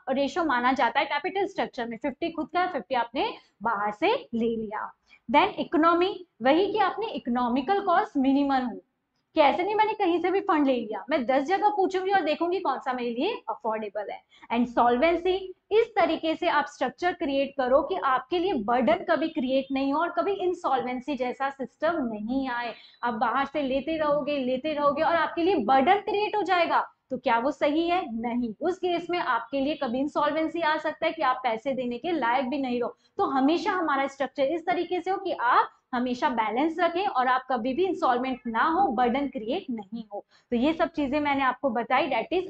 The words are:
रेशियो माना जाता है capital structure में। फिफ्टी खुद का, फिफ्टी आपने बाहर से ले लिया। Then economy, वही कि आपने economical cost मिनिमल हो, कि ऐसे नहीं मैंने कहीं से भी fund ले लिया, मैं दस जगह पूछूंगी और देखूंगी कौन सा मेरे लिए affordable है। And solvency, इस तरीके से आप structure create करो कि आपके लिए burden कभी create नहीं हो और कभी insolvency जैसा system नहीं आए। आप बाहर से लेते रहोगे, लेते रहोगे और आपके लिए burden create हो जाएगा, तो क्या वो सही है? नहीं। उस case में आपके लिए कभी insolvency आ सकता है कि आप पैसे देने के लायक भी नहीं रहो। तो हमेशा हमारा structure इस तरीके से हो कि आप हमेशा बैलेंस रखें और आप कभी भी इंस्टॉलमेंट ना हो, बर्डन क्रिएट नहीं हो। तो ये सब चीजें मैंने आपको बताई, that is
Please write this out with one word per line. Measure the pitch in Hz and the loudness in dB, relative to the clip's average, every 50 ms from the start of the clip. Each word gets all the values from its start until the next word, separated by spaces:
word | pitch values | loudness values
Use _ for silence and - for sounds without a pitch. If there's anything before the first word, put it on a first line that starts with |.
| - - | -4 -2
रेशियो | 269 269 277 269 - 381 339 | 0 0 0 0 0 -2 0
माना | 302 254 240 240 254 269 | 0 0 2 2 2 2
जाता | 285 254 233 - 269 | 2 2 2 2 0
है | 320 | 0
capital | 311 302 294 294 370 381 392 392 | 0 -2 -4 -4 -4 -2 -2 -4
structure | - - 311 240 - - - 233 | -2 -2 -4 -4 -4 -4 -8 -8
में। | 233 233 | -8 -8
फिफ्टी | 214 - 285 254 - 339 339 | -6 -6 -6 -4 -4 -6 -4
खुद | 330 - 302 - - | -4 -6 -8 -4 -2
का, | 349 359 | -2 -2
फिफ्टी | 359 349 269 - - 262 | 0 -2 -6 -6 -2 -2
आपने | 240 233 - - 285 392 480 - - _ _ _ _ 196 | -2 -2 -2 -2 -2 -2 -2 -4 -10 _ _ _ _ -2
बाहर | 233 220 202 208 214 | -2 -2 0 -2 -4
से | 214 - 320 381 480 539 - - - | -2 0 2 2 2 0 -2 -6 -4
ले | 226 233 233 233 | -2 -2 -2 -2
लिया। | 220 220 202 214 - - 202 - _ _ _ - _ _ - | -4 -6 -6 -8 -8 -10 -10 -14 _ _ _ -20 _ _ 2
Then | 233 294 349 415 - - | 4 4 4 4 0 -4
economy, | 285 - - 320 320 330 349 339 359 392 427 359 - _ _ _ | -6 -2 0 4 4 4 4 4 2 0 -2 -6 -12 _ _ _
वही | 220 262 302 330 403 403 | 2 2 4 4 2 2
कि | 392 440 | 2 0
आपने | 392 359 - 381 440 440 | 0 0 0 -4 -6 -6
economical | - 269 - 254 240 247 247 240 240 269 277 359 403 392 392 | -6 -8 -4 -2 -2 0 0 0 0 -2 0 0 0 0 2
cost | 370 339 370 427 415 - | 2 2 2 0 0 -2
मिनिमल | 285 254 269 269 285 285 277 269 262 254 | 0 2 4 4 2 2 2 0 0 0
हो, | 240 202 185 - _ _ _ _ _ _ _ _ _ _ | -4 -8 -10 -16 _ _ _ _ _ _ _ _ _ _
कि | 320 | 4
ऐसे | 294 269 - 320 349 | 4 4 4 2 0
नहीं | 392 427 | 0 2
मैंने | 415 427 427 427 | 2 2 0 2
कहीं | - 403 339 349 339 | 0 0 2 2 2
से | 339 370 | 0 0
भी | 359 392 | 0 0
fund | 403 392 349 302 285 | 0 2 2 2 4
ले | 269 262 | 2 2
लिया, | 240 226 208 214 196 190 - | 0 -2 -6 -8 -8 -4 -2
मैं | 302 320 240 | -2 -2 0
दस | 214 254 277 277 | 2 0 0 2
जगह | 285 359 311 415 415 | 0 0 2 2 2
पूछूंगी | 415 - 370 381 370 381 370 381 | 2 2 0 0 0 -2 0 2
और | 403 392 | 2 2
देखूंगी | 311 311 302 - 330 349 359 392 | 2 2 0 0 0 -2 -2 -2
कौन | - 302 254 240 | -2 -2 -4 -2
सा | - 269 254 | -4 -4 -4
मेरे | 247 240 240 | -4 -4 -4
लिए | 233 240 294 415 494 - - - | -2 -2 -2 -2 -2 -4 -8 -10
affordable | 214 - - 226 220 220 220 208 - 208 202 - | -10 -6 -4 -4 -4 -4 -6 -6 -8 -8 -8 -8
है। | 185 - _ _ _ _ - _ 226 | -10 -14 _ _ _ _ -8 _ 0
And | 240 240 | 0 0
solvency, | 247 - 285 262 240 240 247 302 330 349 330 339 370 370 381 381 381 - - _ _ | 0 2 4 4 4 6 4 4 2 2 2 2 0 0 0 -4 -8 -14 -18 _ _
इस | 392 440 466 453 - | 2 2 2 2 2
तरीके | 403 339 - 320 262 - 320 320 | 2 2 2 2 -2 -2 -2 -2
से | - 349 339 | 0 0 0
आप | - 294 285 | 0 0 0
structure | - - - 269 247 247 - 349 359 349 | -2 -4 -4 -4 -4 -4 -2 -2 -2 -2
create | - 339 285 277 277 277 269 - | -2 -2 0 0 0 0 -2 -2
करो | - 254 247 262 294 320 | -2 2 4 4 4 4
कि | - 381 349 - | 2 -4 -2 0
आपके | 269 262 247 - - 349 359 | 0 0 0 0 -2 -2 0
लिए | 339 392 370 254 202 | 0 0 0 -2 0
burden | 226 233 254 247 240 330 370 - - | 0 2 2 4 2 2 2 2 0
कभी | 330 262 320 311 | 0 0 0 -2
create | - 302 - 254 262 269 269 - | -2 -4 -2 0 0 0 0 0
नहीं | 269 262 277 277 277 | -2 -2 0 0 0
हो | 302 | 0
और | 349 349 | -2 0
कभी | 349 349 320 381 403 392 370 | -2 -2 0 0 -2 0 -2
insolvency | 359 359 - - 294 269 254 240 247 254 254 247 302 294 | -2 -2 -2 -2 0 0 0 -2 -4 -6 -6 -4 -6 -4
जैसा | 233 254 247 247 - 269 277 | -2 -2 -4 -2 -4 -4 -4
system | 269 - 254 - _ _ 302 320 349 330 262 | -4 -6 -10 -10 _ _ -2 0 0 0 -2
नहीं | 233 220 214 214 226 254 269 269 254 | -4 -6 -6 -4 -2 -2 -2 -2 -2
आए। | 240 240 240 233 - - - - _ _ - | -4 -6 -6 -8 -8 -12 -18 -20 _ _ -4
आप | 240 233 | -4 -2
बाहर | 220 254 226 226 269 277 | 0 0 0 2 0 -2
से | 269 - 311 | 0 -2 -2
लेते | 285 262 262 277 269 311 320 | -2 0 0 0 0 -2 -2
रहोगे, | 311 302 294 285 294 269 294 294 | 0 2 2 2 0 0 -2 -2
लेते | 285 254 247 254 254 262 311 302 | -2 0 0 -2 -2 -2 -2 -2
रहोगे | 285 294 285 277 294 320 | 2 2 2 2 2 2
और | - 339 | 2 2
आपके | 330 311 - - 339 330 | 2 0 0 0 0 2
लिए | 359 403 311 208 | 2 2 2 4
burden | - 269 269 262 349 392 403 | 4 4 6 6 6 4 4
create | - 427 - 403 427 415 - | 2 -2 0 0 0 0 0
हो | 415 370 | -2 0
जाएगा, | 339 381 349 339 277 294 - - - _ _ _ _ | 2 2 2 2 2 2 0 0 -2 _ _ _ _
तो | 262 | -10
क्या | - - 254 233 233 | -4 0 2 2 2
वो | 240 285 | 2 0
सही | 285 - 320 294 285 320 339 339 | -2 0 0 0 2 2 2 2
है? | 349 370 359 247 220 226 | 0 0 -2 -4 -6 -6
नहीं। | 226 240 233 247 247 226 202 - | -4 -4 -2 -2 -4 -4 -6 -4
उस | 262 359 359 | -2 -2 -2
case | - 349 359 349 330 349 - | -2 -2 -2 -2 -2 -2 -4
में | 349 349 | -4 -2
आपके | - - 247 233 - - - 277 | 0 -2 -2 -2 -4 -4 -2 -2
लिए | 269 285 311 | 0 -2 -2
कभी | 302 277 226 233 262 | -2 -4 -2 -2 -2
insolvency | 277 302 - 320 294 294 302 320 320 311 320 339 | -2 -2 0 0 0 0 0 0 -2 -2 -2 -2
आ | 330 302 311 | 0 0 0
सकता | 311 311 320 302 - 330 | 0 -2 -4 -4 -2 -4
है | 330 | -4
कि | 320 320 | -2 0
आप | 294 262 254 254 - | 0 0 0 0 -2
पैसे | 247 220 220 - 277 262 | -2 -2 -2 -2 -4 -4
देने | 254 254 247 240 | -2 -4 -4 -6
के | 233 - 349 | -4 -4 -2
लायक | 349 302 233 233 240 269 277 240 | -2 0 0 0 0 0 0 -2
भी | 294 | -2
नहीं | 277 269 247 240 247 | -2 -2 -2 -2 -2
रहो। | 240 208 - _ _ _ _ | -2 -4 -8 _ _ _ _
तो | - 403 | -2 -2
हमेशा | 415 269 269 262 285 339 349 - 415 | 0 2 2 2 4 2 2 0 0
हमारा | 381 370 330 302 277 269 269 | 0 0 0 0 0 0 0
structure | 269 - - 269 262 - - 262 269 330 | -2 -2 -6 -6 -6 -2 -2 0 0 0
इस | 330 330 | -2 -2
तरीके | 381 349 349 339 339 359 359 | -2 -2 -2 -2 -2 -4 -4
से | 339 370 | -2 -2
हो | 381 | -4
कि | 392 392 349 | -4 -4 -4
आप | 294 - 233 240 294 403 480 - - _ _ _ - | -4 0 2 4 4 4 2 0 -6 _ _ _ -4
हमेशा | 240 247 254 247 247 - 294 | -2 -2 -2 -2 0 -2 0
बैलेंस | 254 226 220 208 214 240 302 330 320 330 | 0 0 -2 0 0 0 0 0 2 2
रखें | 349 339 339 359 403 | 0 0 0 0 -2
और | 403 - 247 247 | 0 0 0 2
आप | 254 254 254 - - | 2 0 0 0 -2
कभी | 254 240 214 262 254 | -2 -2 0 -2 0
भी | 294 381 | 0 0
इंस्टॉलमेंट | 381 320 - 330 262 247 240 254 262 262 240 - | 0 0 0 2 2 2 2 0 -2 -4 -6 -6
ना | 240 220 226 262 | -4 0 2 2
हो, | - 330 359 403 330 | 2 4 2 2 2
बर्डन | 226 240 247 240 220 285 285 | 2 2 2 2 2 0 -2
क्रिएट | 262 - 208 214 214 285 381 381 - | -4 -6 -8 -6 -4 -4 -4 -4 -6
नहीं | 233 220 202 - 226 233 226 214 208 | -8 -8 -8 -10 -12 -12 -12 -10 -12
हो। | 202 - _ _ _ _ _ | -14 -14 _ _ _ _ _
तो | 247 | 0
ये | 226 247 311 320 | 2 2 2 2
सब | 320 339 - | 0 -2 -2
चीजें | - 302 285 254 269 302 | 0 -4 -2 0 0 0
मैंने | 294 285 277 269 269 | 0 0 0 2 0
आपको | 254 247 - - 277 | 0 0 0 -2 -2
बताई, | 214 240 226 - 254 269 330 285 | 0 0 0 0 0 0 2 0
that | 262 226 220 - 320 | -2 -4 -2 -2 -2
is | 370 359 | -2 -2